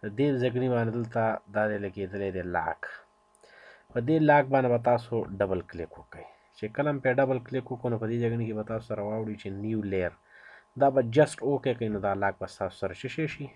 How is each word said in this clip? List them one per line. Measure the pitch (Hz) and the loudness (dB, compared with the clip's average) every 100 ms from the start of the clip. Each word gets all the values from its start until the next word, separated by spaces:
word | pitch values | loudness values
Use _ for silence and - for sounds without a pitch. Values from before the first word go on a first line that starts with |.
د | 110 104 | -8 0
دې | 143 135 | 2 4
ځګني | 127 123 127 | 2 2 2
باندې | 123 113 113 | 2 2 0
دلته | 117 117 110 110 - | -2 0 0 0 -4
دا | 101 107 | 0 0
دی | 104 | 0
لګېدلی | 101 95 95 101 98 | -4 -6 -6 -2 -2
دی | 92 90 87 | -2 -2 -2
لاک. | 82 80 - - - _ _ _ - - - - _ | -2 -4 -8 -14 -20 _ _ _ -20 -20 -20 -20 _
په | - 120 | -4 2
دې | 160 151 | 4 8
لاک | 147 131 | 6 6
باندې | 135 127 | 2 4
به | 120 117 | 2 4
تاسو | 120 - 117 78 98 | 2 2 -4 -4 -2
ډبل | 101 92 85 | 0 0 -4
کلیک | 85 82 | -10 -10
وکړئ. | - - - - - _ - | -12 -18 -18 -18 -20 _ -10
چې | 107 | -10
کله | 107 147 | -2 0
هم | 143 | 0
پې | 131 127 | 0 2
ډبل | 135 131 123 | 2 2 -2
کلیک | 135 123 | -6 -6
وکړو، | 120 127 | -6 -2
نو | 117 | -2
په | 110 | -2
دې | 117 | 0
ځګني | 117 117 113 | 0 0 -2
کې | 107 | -4
به | 107 | -4
تاسو | 113 113 | -6 -6
سره | 107 | -6
واوړي | 104 110 110 101 | -4 -4 -4 -6
چې | 101 98 | -8 -6
نیو | 104 113 101 | -2 -2 0
لیر. | 95 87 - _ - - - _ - | 0 0 -4 _ -20 -20 -20 _ 2
دا | 139 | 4
به | 135 117 | 4 2
جسټ | 117 147 - 123 | 4 4 4 -2
اوکې | 139 135 113 | 0 0 -2
کړئ، | 113 | -2
نو | 104 101 | -2 -2
دا | 98 | 0
لاک | 98 98 | 0 -2
به | 95 | -10
ستاسو | - 95 - | -6 -6 -4
سره | 95 87 | -6 -6
څه | 95 | -8
شی | - 156 | -4 -4
شي؟ | - 139 | -4 -12